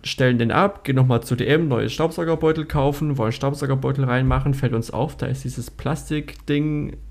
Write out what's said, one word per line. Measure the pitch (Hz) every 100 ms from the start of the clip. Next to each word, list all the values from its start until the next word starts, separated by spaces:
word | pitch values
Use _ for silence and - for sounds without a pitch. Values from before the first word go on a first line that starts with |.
stellen | - - 127 120
den | 117
ab, | 151 196 -
gehen | - 131
nochmal | 127 117
zu | - 123
D | 110
M, | 151 165
neue | 120 110
Staubsaugerbeutel | - 160 165 165 160 160 160
kaufen, | 151 151 139 143 151 131
wollen | 110
Staubsaugerbeutel | - 139 147 139 135 135 135
reinmachen, | 131 123 131 127 139
fällt | 135 123
uns | 117 113
auf, | - 143 -
da | -
ist | 131
dieses | 123 123 120
Plastikding, | - - 156 - 151 147 - - 147 151 151 147 - -